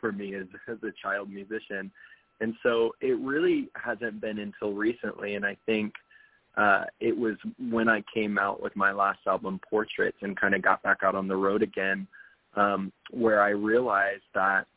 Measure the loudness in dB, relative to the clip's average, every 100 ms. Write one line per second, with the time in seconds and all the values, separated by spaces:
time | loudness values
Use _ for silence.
0 | -6 -6 -8 -8 -10 -14 -14 -10 -10 -8
1 | -6 -6 -6 -12 -8 -10 -8 -10 -10 -14
2 | -20 -20 _ -6 -6 0 0 2 2 0
3 | -2 -2 0 0 2 2 -2 -8 -8 -6
4 | -6 -6 -6 -6 -8 -6 -4 0 0 -2
5 | -6 -8 -6 -4 -4 -6 -2 0 -2 -6
6 | _ -20 _ _ _ 2 4 4 2 -4
7 | -2 0 0 -2 -8 -8 -2 0 2 2
8 | 0 -4 0 0 0 -2 -6 0 0 2
9 | 0 0 -2 -2 -2 -8 -2 -2 -2 -2
10 | -2 -2 -6 -2 0 2 2 2 2 2
11 | 2 0 0 0 2 2 0 0 -2 -2
12 | -6 -16 -20 _ _ 0 2 2 -4 -10
13 | -12 0 4 6 4 2 2 2 4 2
14 | 2 -2 _ 0 2 2 0